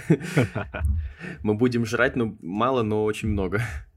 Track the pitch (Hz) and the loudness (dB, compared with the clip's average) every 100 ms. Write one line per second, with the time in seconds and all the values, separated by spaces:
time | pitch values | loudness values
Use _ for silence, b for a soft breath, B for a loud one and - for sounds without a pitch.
0 | - 135 - - 113 110 - 101 - - | 2 2 2 2 2 0 -8 -2 0 0
1 | - - - - 104 107 123 117 113 113 | -4 -10 -14 -4 0 4 4 2 -2 2
2 | 123 131 113 85 - 101 123 131 110 107 | 2 2 -2 -4 -6 0 2 2 0 0
3 | 107 107 107 - 92 98 117 B - | 0 0 -2 0 0 -2 -2 B -12